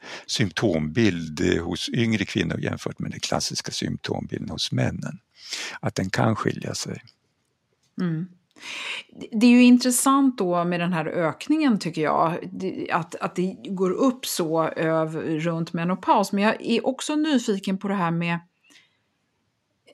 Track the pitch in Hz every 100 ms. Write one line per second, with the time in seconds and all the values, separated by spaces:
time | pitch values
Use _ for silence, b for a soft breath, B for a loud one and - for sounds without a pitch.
0 | B B B - 101 - 113 80 78 80
1 | 110 85 80 76 90 87 87 90 - 190
2 | 117 107 - - 90 - - - - -
3 | - - - - - - - - 92 90
4 | - - - - - - - 127 123 -
5 | - - _ B B B B B - -
6 | 95 - 123 107 - - - - - -
7 | - _ _ _ _ _ _ _ _ -
8 | 180 160 180 - _ - B B B B
9 | B - - 220 240 240 247 247 254 247
10 | 269 277 277 247 185 175 175 175 175 175
11 | 151 - 160 147 - 311 294 202 170 165
12 | 147 - 160 170 - 190 185 - - 170
13 | 160 - 190 - 185 - - 185 185 -
14 | 269 247 - - 165 165 160 - 160 160
15 | 160 160 110 160 165 165 165 170 170 185
16 | - 269 196 196 208 - - 233 - 262
17 | - 302 311 269 240 196 196 190 202 196
18 | 170 170 170 170 - b b b b b
19 | b b _ _ _ _ _ _ _